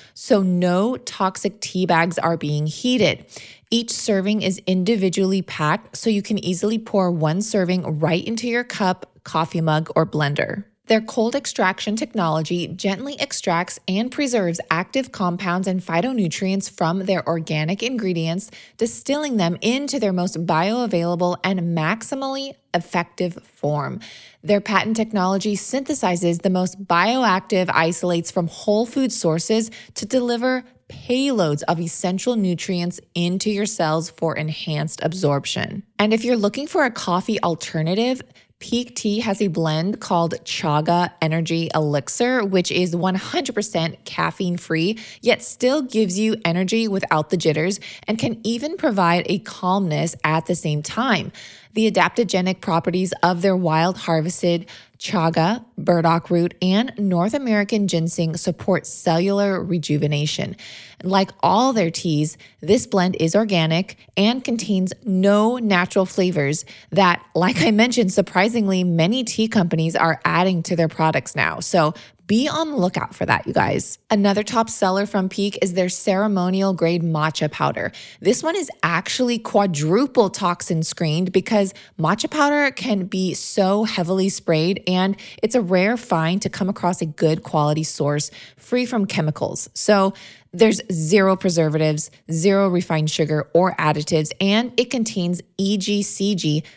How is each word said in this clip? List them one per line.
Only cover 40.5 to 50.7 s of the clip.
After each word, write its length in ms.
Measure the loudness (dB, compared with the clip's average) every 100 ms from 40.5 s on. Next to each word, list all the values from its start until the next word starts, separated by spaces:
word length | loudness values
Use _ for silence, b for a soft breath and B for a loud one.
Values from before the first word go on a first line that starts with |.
| -4 0 2 2 2 2 -2
Energy 480 | -2 0 0 -2 0 0
Elixir, 680 | 0 0 -2 0 2 2
which 280 | 2 2 2
is 240 | 0 0 0
one 180 | 0
hundred 400 | 0 -2 -4 -2
percent 500 | -4 -2 -2 -4 -6
caffeine 540 | -10 -2 -2 -2 -2 -2
free, 400 | -2 0 0 -2 B B
yet 220 | 0 0
still 400 | -2 0 2 2
gives 340 | 0 0 0 2
you 200 | 0 0
energy 440 | 0 0 0 0 0
without 420 | -2 0 0 0
the 80 | 0
jitters 420 | 2 2 0 -2 B B -6
and 100 | -2
can 240 | -2 -2
even 320 | -4 -2 -4 -2
provide 520 | 0 2 4 2 0
a 80 | -4
calmness 800 | -4 -4 0 0 2 0 -2 -2
at 240 | 0 0 0
the 80 | -4
same 260 | -2